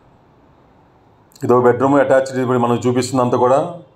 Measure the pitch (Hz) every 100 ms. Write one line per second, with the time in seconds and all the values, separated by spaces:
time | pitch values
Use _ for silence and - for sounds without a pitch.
0 | _ _ _ _ _ _ _ _ _ _
1 | _ _ _ - 120 123 123 117 135 143
2 | 135 135 135 127 123 127 120 120 120 127
3 | 120 131 123 127 123 135 175 - -